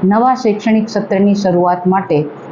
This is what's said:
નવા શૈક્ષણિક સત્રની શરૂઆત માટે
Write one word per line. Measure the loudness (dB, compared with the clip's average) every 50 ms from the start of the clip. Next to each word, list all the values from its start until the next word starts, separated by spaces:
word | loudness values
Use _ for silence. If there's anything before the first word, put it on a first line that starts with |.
| 2
નવા | 2 2 2 2 0 0
શૈક્ષણિક | 0 0 -2 -2 0 0 0 0 0 0 -2
સત્રની | -4 -6 -4 -2 0 2 2 2 2
શરૂઆત | 2 0 0 2 2 2 2 0 0 0 0
માટે | 0 0 0 0 -2 -2 -2 -4 -8 -14 -18 -16